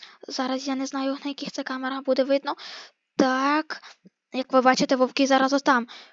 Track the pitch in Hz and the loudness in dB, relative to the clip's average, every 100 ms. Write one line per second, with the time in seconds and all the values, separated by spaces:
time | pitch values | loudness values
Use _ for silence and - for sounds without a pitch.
0 | - - - 285 254 262 277 262 269 277 | -20 -20 -12 -6 -4 -4 -4 -4 -4 -4
1 | 269 277 285 277 277 - 277 262 262 269 | -4 -4 -8 -8 -10 -8 -8 -6 -6 -6
2 | 269 269 269 277 285 - - - - _ | 0 0 2 0 0 -8 -10 -18 -20 _
3 | _ - 269 254 269 302 311 - - - | _ 0 2 2 2 0 -2 -10 -16 -20
4 | - _ _ 247 262 262 247 254 285 262 | -20 _ _ -8 0 4 4 4 2 2
5 | 254 - 269 269 262 277 294 254 240 - | 0 2 2 4 2 2 2 2 0 -12
6 | - | -20